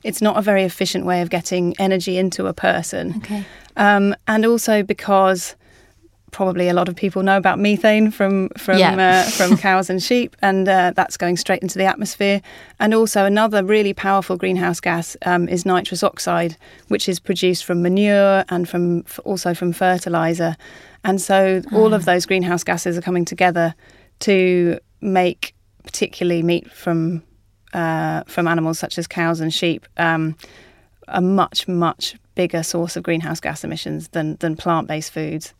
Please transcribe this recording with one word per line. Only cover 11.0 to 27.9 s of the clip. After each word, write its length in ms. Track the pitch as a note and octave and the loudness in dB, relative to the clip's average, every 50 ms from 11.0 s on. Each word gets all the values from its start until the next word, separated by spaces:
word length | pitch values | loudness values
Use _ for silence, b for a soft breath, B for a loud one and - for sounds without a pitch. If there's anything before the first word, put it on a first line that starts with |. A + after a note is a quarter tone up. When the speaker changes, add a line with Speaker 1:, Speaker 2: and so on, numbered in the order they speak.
| F#3+ - - - | -2 -2 -2 -4
Speaker 1:
going 180 | - - F3+ | -2 0 0
straight 260 | E3+ - - F#3+ - - | 0 0 -2 -2 -2 -2
into 140 | F#3 - F#3+ | -6 -2 0
the 60 | F#3+ | 0
atmosphere. 560 | F#3+ - - G#3+ - - - G3+ G3+ G3+ G3+ B B B B B B B B | 0 0 -2 -4 -8 -4 -2 0 0 0 0 B B B B B B B B
And 140 | - G#3+ A3+ | 0 2 4
also 320 | A3 A3+ G#3+ - G#3+ G3 | 4 2 2 2 2 2
another 380 | G3 G3+ G#3+ A3 A3+ G#3+ G#3 F#3 | 4 4 4 2 2 2 2 2
really 280 | F#3 G#3+ G#3+ G#3 G3 G3 | 2 2 2 2 0 -2
powerful 440 | - - F#3+ G3 G3 F#3 - F#3 F3 | -2 0 2 2 2 0 0 -4 -4
greenhouse 420 | F#3+ F#3 F#3 F3+ F3+ F3 E3+ - | -2 -2 -2 0 0 -2 -2 -2
gas, 380 | - F3+ E3+ E3+ E3 - - - - | -2 -2 -2 -2 -4 -6 -10 -8 -2
um, 240 | F3+ F3+ F3 F3 E3+ | -2 0 0 0 0
is 160 | F3 F3 F3 | -2 -2 0
nitrous 380 | F#3+ F3+ F3+ - - F#3+ E3+ - | 0 0 0 0 -4 -4 -2 -2
oxide, 520 | G3 - - - - F3 E3+ E3+ E3+ E3 - B B B B B B | -2 -2 -2 -4 -2 0 0 0 -2 -4 -8 B B B B B B
which 200 | A3 G3+ - - | -4 -2 -2 -2
is 100 | F#3 E3+ | -4 -4
produced 460 | _ - F#3+ E3+ - F#3 F3+ F3 - | _ -4 -4 0 2 0 0 0 -2
from 160 | - F3+ F3 | -4 -2 0
manure 640 | F3 F3+ F#3 G3 G#3 G#3 G3+ G3+ G3 G3 G3 F#3+ F#3 - | 0 2 2 2 4 4 4 4 6 4 4 2 2 0
and 200 | F3+ F3 F3+ E3 | -2 -4 -4 -4
from 300 | - F3 F3 F3 F3 E3+ E3+ - | -2 -2 0 0 0 -2 -4 -8
f-, 120 | - - - | -14 -12 -8
also 280 | - G3+ F3+ - F3+ F3 | -6 -6 -4 -2 -4 -4
from 180 | - F3+ F3 E3+ | -2 -2 -4 -2
fertilizer. 840 | - F#3+ F#3 F#3 F3+ - F#3 E3+ E3 E3 E3 E3+ F3 E3+ E3 D#3+ - B B B B B B B B B | 0 2 2 0 0 -2 -4 -2 -2 0 -2 -2 -2 -2 -4 -4 -6 B B B B B B B B B
And 160 | G#3 F#3+ F#3+ | -2 -2 0
so 420 | F#3 - G3 F#3+ F#3+ F#3+ F#3+ F#3 F3 - G#3+ | 0 2 4 4 4 4 2 0 -2 0 2
all 200 | G#3+ A3 A3 G#3+ | 4 4 4 4
of 80 | G#3 E3 | 2 2
Speaker 2:
Ah. 80 | F#3 | 2
Speaker 1:
those 160 | F3+ F3+ F3 - | 0 0 2 0
greenhouse 360 | G3 F#3 F3+ F3+ F3 F3 - | 0 0 0 0 -2 -2 -2
gases 340 | - F3+ E3+ - F3+ E3+ F3 | -2 -4 -4 -2 -4 -4 -4
are 40 | E3+ - | -4 -2
coming 160 | F3+ F3+ E3+ | -2 -2 -2
together 480 | - F3+ E3 F#3 F3+ E3+ F3 E3 E3 D#3+ b b b b b b b b - | -2 -2 0 2 2 2 2 0 -2 -2 b b b b b b b b -6
to 580 | - - G3 F#3+ F#3 F#3 F3+ F3+ F3 E3+ E3 - _ _ _ - | 0 0 2 4 4 2 2 2 2 0 0 -4 _ _ _ -8
make 540 | - G#3 F#3+ F#3 F3+ F3+ - - - - _ _ _ _ _ _ - | -4 -2 0 2 2 2 0 -4 -10 -14 _ _ _ _ _ _ -20
particularly 600 | - - - - - - - F3+ F3 F3 E3+ E3 | -12 -6 -6 -6 -4 -4 -4 -2 0 0 0 0
meat 260 | E3+ F3 - - - | 0 0 0 -2 -6
from, 520 | - - - F3+ E3+ E3 D#3+ E3 F3+ D#3+ - _ _ _ _ _ _ _ _ - - | -18 -10 -4 -2 -2 0 0 -2 -4 -6 -8 _ _ _ _ _ _ _ _ -10 -6
uh, 480 | F3+ E3+ E3 | -4 -2 -2